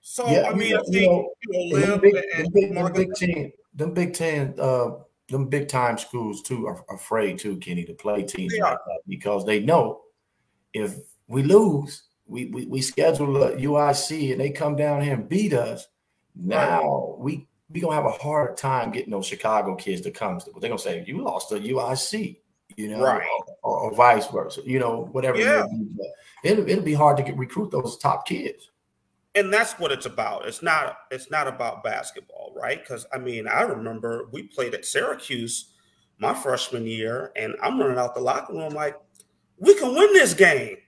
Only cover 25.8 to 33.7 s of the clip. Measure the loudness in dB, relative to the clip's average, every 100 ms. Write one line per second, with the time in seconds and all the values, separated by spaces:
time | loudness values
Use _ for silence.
25.8 | -8 -8 -12 -14 -20 -6 2 2 2 0
26.8 | 2 6 6 6 0 -4 -6 -6 -4 -4
27.8 | -4 -2 0 0 -2 -6 -6 -10 -20 _
28.8 | _ _ _ _ _ -2 2 2 0 -2
29.8 | -4 -4 -6 -4 -4 -4 -8 -6 0 0
30.8 | 0 -6 -12 -12 -4 -2 -2 -4 -6 -4
31.8 | -6 -6 -8 -14 -20 -18 -16 -10 -6 -6
32.8 | -8 -12 -8 -8 -6 -8 -2 0 0